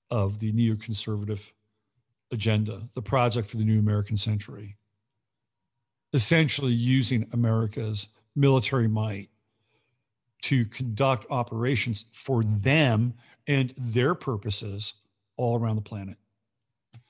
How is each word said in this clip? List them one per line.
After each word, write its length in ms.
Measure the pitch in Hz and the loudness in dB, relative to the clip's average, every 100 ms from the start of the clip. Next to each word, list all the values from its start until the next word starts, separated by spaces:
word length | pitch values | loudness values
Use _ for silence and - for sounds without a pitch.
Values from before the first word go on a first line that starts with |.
| - | -4
of 300 | 113 98 104 | 0 0 0
the 120 | 110 | -2
neoconservative 1000 | 110 117 107 113 107 - 104 104 104 - _ _ _ _ _ _ _ _ | 2 2 0 -4 -8 -4 -6 -4 -8 -12 _ _ _ _ _ _ _ _
agenda, 580 | 117 107 107 107 98 110 - | -2 2 2 0 -4 -10 -10
the 60 | |
project 460 | 107 135 120 110 107 | 0 2 4 2 -4
for 100 | 113 | -2
the 80 | 107 | 2
new 140 | 110 | 4
American 380 | 107 104 104 107 | 4 2 0 -2
century, 600 | - 104 - - 104 101 _ _ _ _ _ _ _ _ _ _ _ _ _ | -2 -4 -6 -14 -16 -18 _ _ _ _ _ _ _ _ _ _ _ _ _
essentially 600 | 143 - 165 156 - 135 | 0 4 4 4 0 0
using 540 | 117 120 131 117 123 - | 2 4 2 2 0 0
America's 720 | 120 117 113 110 113 110 104 - _ _ 143 | 0 2 2 0 -4 -6 -6 -10 _ _ 2
military 520 | 139 131 107 131 113 | 4 4 2 0 0
might 420 | 110 110 101 98 _ _ _ _ _ _ _ _ _ _ _ | 0 -2 -6 -12 _ _ _ _ _ _ _ _ _ _ _
to 240 | - 135 110 | -2 0 0
conduct 640 | - 131 107 139 127 - | -4 -6 0 0 0 -2
operations 760 | 131 120 113 120 135 123 104 - | -4 -4 -4 -2 0 -2 -6 -10
for 320 | - - 123 | -12 -2 0
them 680 | 107 104 95 156 139 107 120 120 _ _ - | 2 0 2 4 4 2 0 -4 _ _ -2
and 260 | 139 127 - | 0 0 -4
their 380 | 120 113 131 175 | -2 2 2 0
purposes 800 | - 110 107 101 107 98 104 - _ _ _ - | -4 -4 -4 -6 -8 -10 -10 -14 _ _ _ -4
all 220 | 123 117 | -2 0
around 160 | 113 107 | 0 -2
the 60 | |
planet. 360 | 104 107 98 - _ _ _ _ _ _ _ - | -6 -10 -12 -14 _ _ _ _ _ _ _ -20